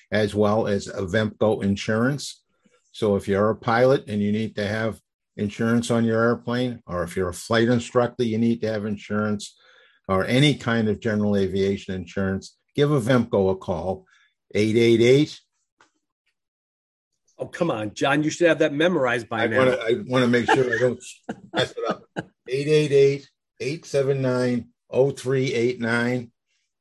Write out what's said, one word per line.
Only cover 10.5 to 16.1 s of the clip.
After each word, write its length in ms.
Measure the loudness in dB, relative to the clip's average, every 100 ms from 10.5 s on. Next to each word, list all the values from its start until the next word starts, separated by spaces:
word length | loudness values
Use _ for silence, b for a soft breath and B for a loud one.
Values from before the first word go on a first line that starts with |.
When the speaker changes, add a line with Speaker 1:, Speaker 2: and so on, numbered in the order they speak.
Speaker 1:
kind 360 | 2 -2 0 0
of 100 | -2
general 340 | -2 0 0
aviation 600 | 0 0 0 -2 -2 -6
insurance, 640 | -10 -8 -4 -4 -4 -8 _ _ -2
give 140 | 0
Avemco 600 | 0 2 2 2 2 2
a 60 | 0
call, 480 | -4 -6 -6 -8 -12 _ _ _ _
eight 220 | -2 0 4
eight 240 | 4 6
eight. 400 | 6 6 4 -4 _ _ _ _ _ _ _